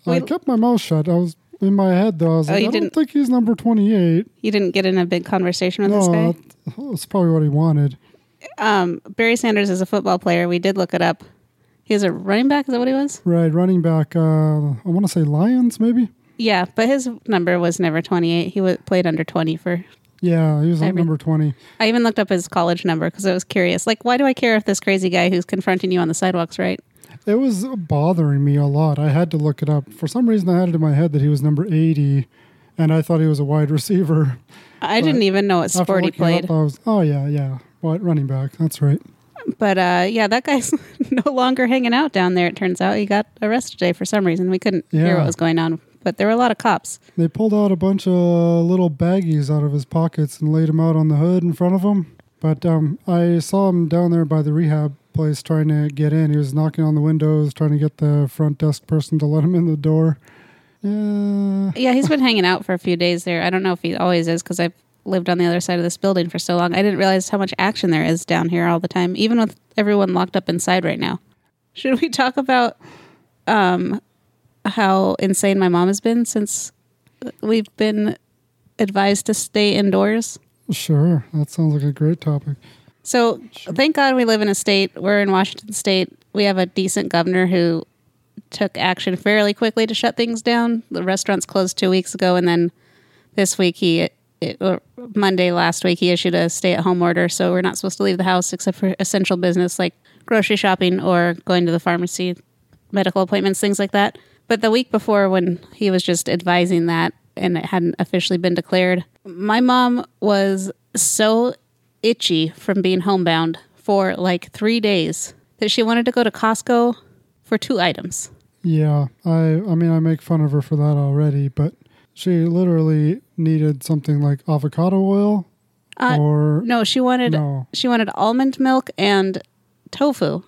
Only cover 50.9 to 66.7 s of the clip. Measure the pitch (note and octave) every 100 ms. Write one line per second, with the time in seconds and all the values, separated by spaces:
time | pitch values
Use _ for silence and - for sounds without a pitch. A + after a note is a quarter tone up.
50.9 | D#3 D#3 D3 E3 F#3 F3 D#3 F3+ F#3+ G3
51.9 | G3+ D#3 - _ _ D#3 D3+ E3+ D#3+ D3+
52.9 | F#3+ - F3 E3+ E3+ - G3 G3 F3+ E3
53.9 | E3+ F3 E3+ D#3 D#3 D3+ D3+ E3 D3+ D3+
54.9 | C#3 _ - D#3 D3 - D#3 D#3 D3+ D3
55.9 | C#3+ D3+ D#3 D#3 D3 C#3 C#3+ D#3 D3+ D#3
56.9 | D3+ D3+ D#3 D3+ D#3 D3 - D#3 D3 D3+
57.9 | - D3+ D3 C#3 - D3+ C#3+ D#3 C#3 -
58.9 | D#3 - D#3+ D3 D#3 D#3 F3+ E3+ D#3 D3+
59.9 | D#3 D#3+ D3 - - - _ _ _ G3+
60.9 | G#3 G#3 G#3 G3+ G3+ G3 G3 G3 E3+ B3+
61.9 | B3+ C#4 D4+ B3+ A3 F3+ F#3 - F3+ -
62.9 | F3 F3 F3 F3+ E3+ F3 F#3 F#3+ F3 -
63.9 | - F3+ F3 E3 E3 - F3+ E3+ - _
64.9 | _ - F#3+ F3 F3 F3 F3 F3 F3 F3
65.9 | - G3 F#3+ E3+ F3 - F3 F3